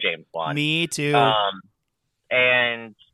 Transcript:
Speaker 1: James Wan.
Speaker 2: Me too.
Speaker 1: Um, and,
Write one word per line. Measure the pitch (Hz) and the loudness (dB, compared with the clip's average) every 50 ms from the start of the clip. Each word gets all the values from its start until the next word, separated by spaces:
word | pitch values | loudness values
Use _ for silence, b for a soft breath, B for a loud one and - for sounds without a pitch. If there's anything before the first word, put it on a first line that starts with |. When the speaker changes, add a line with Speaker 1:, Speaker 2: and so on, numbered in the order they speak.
Speaker 1:
James | 107 92 82 80 - _ - | -2 -4 -4 -6 -10 _ -8
Wan. | 82 80 80 143 | -6 -4 -4 -2
Speaker 2:
Me | 147 147 151 156 165 170 | -2 -2 0 0 -2 -2
too. | 160 - - 147 147 143 | -4 -4 -4 -2 2 2
Speaker 1:
Um, | 120 117 110 110 107 101 98 95 95 - _ _ _ _ _ _ _ _ _ _ _ _ - | 4 4 4 4 2 0 -2 -4 -6 -14 _ _ _ _ _ _ _ _ _ _ _ _ -2
and, | 123 127 127 127 123 123 120 120 117 117 117 110 104 _ _ _ | 0 2 4 4 4 2 2 0 -2 -6 -10 -14 -18 _ _ _